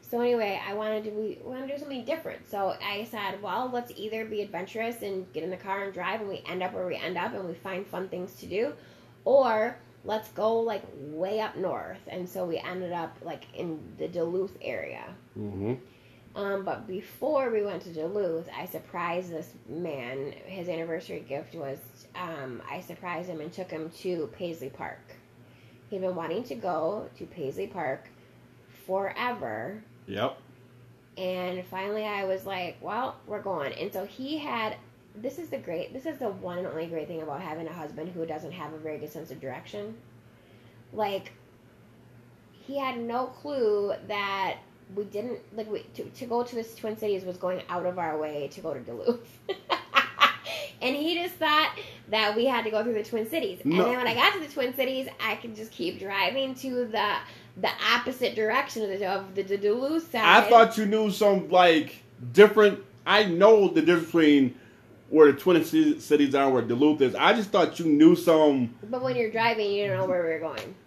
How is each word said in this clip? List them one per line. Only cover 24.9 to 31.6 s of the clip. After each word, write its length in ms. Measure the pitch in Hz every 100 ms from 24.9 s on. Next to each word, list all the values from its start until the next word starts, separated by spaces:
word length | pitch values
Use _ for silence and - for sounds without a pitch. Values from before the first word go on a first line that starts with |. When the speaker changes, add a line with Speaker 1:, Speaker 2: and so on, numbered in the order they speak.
| - - - _ - - - - - -
Speaker 1:
He'd 120 | 196
been 120 | 185 175
wanting 280 | 160 180 254
to 100 | 247
go 540 | 196 160 160 208 - -
to 80 | 175
Paisley 400 | - 135 143 202
Park 420 | 185 147 135 - - - - - - - - -
forever. 960 | 190 196 - 247 220 123 107 127 214 - - -
Speaker 2:
Yep. 300 | 101 127 - - - - - - - _ -
Speaker 1:
And 480 | 185 185 180 185